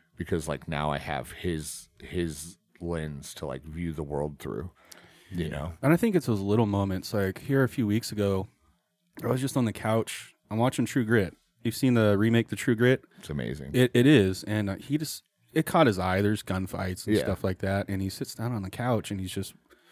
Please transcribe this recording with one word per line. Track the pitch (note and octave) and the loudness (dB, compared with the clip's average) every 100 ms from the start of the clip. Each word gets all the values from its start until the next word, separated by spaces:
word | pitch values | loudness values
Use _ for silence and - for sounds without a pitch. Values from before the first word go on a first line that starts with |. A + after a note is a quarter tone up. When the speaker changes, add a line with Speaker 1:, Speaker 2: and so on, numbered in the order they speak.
| _ - | _ -12
Speaker 1:
Because, | F2 E2+ D2+ | -4 -4 -4
like, | C#2 - | -6 -6
now | D2 D2+ | -4 -2
I | C#2+ | -2
have | E2+ C#2 C2 | -4 -8 -8
his, | - F2+ D#2+ D2+ - - _ | -8 -6 -4 -6 -14 -18 _
his | - F2+ E2+ D2 E2 - _ _ | -8 -4 -4 -6 -14 -18 _ _
lens | E2+ E2 D#2 C#2 C#2+ | -8 -6 -6 -10 -14
to, | - D2 | -12 -10
like, | C2 | -10
view | D2+ D#2+ E2+ | -10 -8 -6
the | D2+ | -6
world | C#2+ C#2+ D2+ C#2+ | -6 -4 -4 -6
through, | B1 G#1+ F2+ - _ - - _ - | -10 -8 -10 -14 _ -20 -20 _ -10
you | F2 D#2+ | -6 -6
Speaker 2:
Yeah. | |
Speaker 1:
know? | D2 D#2+ E2 | -6 -8 -2
Speaker 2:
And | C3 | 2
I | E3 | 2
think | A#3 | 2
it's | F3 - | 2 0
those | G#2 | 0
little | G2 A2 G#2 | 2 2 4
moments. | G2 G2 F#2 - | 2 0 -2 -4
Like, | G#2 F#2+ - | -2 -2 -4
here | - C3+ | -2 0
a | B2+ | 2
few | - G#2+ | 0 0
weeks | A2 - | 0 -2
ago, | G#2 G2+ F#2+ F#2+ _ _ _ _ _ _ - | -2 0 0 -4 _ _ _ _ _ _ -6
I | A#2+ | -2
was | B2+ | 0
just | C3 C3+ | 0 0
on | |
the | A2+ | 0
couch. | - A2 A2+ - - - _ - | -2 0 0 -2 -8 -16 _ -6
I'm | A2 | 0
watching | B2+ - | 0 0
True | A#2 C#3 | 0 0
Grit. | A2 A#2 E2+ - _ _ | 4 4 2 -4 _ _
You've | A#2 | -6
seen | - B2+ | 0 4
the | A#2 G#2+ G2+ | 6 6 6
remake, | A2+ A#2 A2 | 6 4 2
The | G#2 | -2
True | - A2+ | 0 4
Grit? | B2 C3 - - | 4 4 -2 -18
Speaker 1:
It's | - | -8
amazing. | D2 A#1 D2 C2+ | -6 -6 -8 -2
Speaker 2:
It, | B2 B2+ | 2 4
it | B2 C3+ | 6 8
is. | C#3 F#2+ F#2 | 8 6 2
And, | - G#2+ G2 | -4 -2 -2
uh, | G2 | -6
he | A#2+ D3+ | -4 -4
just, | D#3 - - _ _ | -4 -10 -16 _ _
it | D#3 - | -2 2
caught | F3 C#3 | 4 6
his | F#2 | 4
eye. | F#2 F#2 | 2 2
There's | G#2 G#2+ | 2 0
gunfights | - F#2+ F#2 - F#2 F#2 - | -2 -4 -4 -4 -6 -4 0
and | G#2+ | 2
Speaker 1:
Yeah. | |
Speaker 2:
stuff | - F#2+ | 2 0
like | F#2+ F#2 | -2 -2
that. | F#2+ E2+ - | 0 -2 -2
And | G2 | -4
he | G2 | -4
sits | - C3 - | -6 -8 -6
down | A#2 | -4
on | A2+ | -4
the | F#2 | -6
couch | - B2 A2 - | -4 0 0 -2
and | G2 | -6
he's | F#2+ | -6
just | G2 F#2+ - _ _ _ | -6 -8 -12 _ _ _